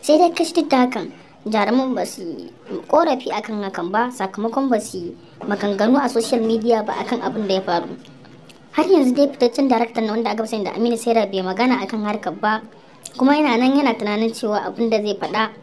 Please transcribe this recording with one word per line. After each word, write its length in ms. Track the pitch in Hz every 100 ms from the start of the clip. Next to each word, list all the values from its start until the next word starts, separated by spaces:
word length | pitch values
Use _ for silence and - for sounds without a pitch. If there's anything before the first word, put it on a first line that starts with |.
Sai 140 | - 302
dai 140 | 349 339
kash, 160 | 330
duk 160 | - 302
da 160 | 262
hakan, 280 | 247 233 170 - - - -
jaruman 460 | 214 202 247 262
ba 100 | 220
su 160 | 175 -
yi 300 | 180 127 85 - - 190 -
ƙorafi 420 | 294 330 262 -
akan 320 | 190 208 214
hakan 240 | 196 190 175
ba, 200 | 202 247
sakamakon 560 | 247 190 190 220 240 269
ba 120 | 226
su 180 | - 190
yi 180 | 175 - - - -
maganganu 480 | 202 202 196 208 269
a 120 | 269
social 300 | 233 226 240
media 380 | 220 226 220 226
ba 100 | 214 -
akan 220 | 392 247
abin 220 | 294 226 202
da 60 |
ya 60 | 190
faru. 260 | 190 175 - 127 - - - - - - -
Har 120 | -
yanzu 300 | 349 370 254 254
dai 120 | 285
fitaccen 360 | - 240 240 277
daraktan 340 | 233 233 -
nan 120 | 220 214
wanda 100 | 226
aka 120 | 214
fi 40 | 220
sani 160 | 220
da 80 | 196 -
Aminu 220 | 240 233
Saira 240 | 233 226
bai 160 | 196 196
magana 400 | 185 190 254 247
akan 240 | 190 220
harkar 300 | 208 208 196 160
ba, 240 | 214 220 - - - - - -
kuma 160 | 262
yana 240 | 294 302 233
nan 160 | 254 269
yana 160 | 277 233
tunanin 320 | 208 208 226
cewa 260 | 226 226 208 185
abin 220 | - 226
da 100 | 220
zai 140 | 208 196
faɗa 320 | 160 196 220 -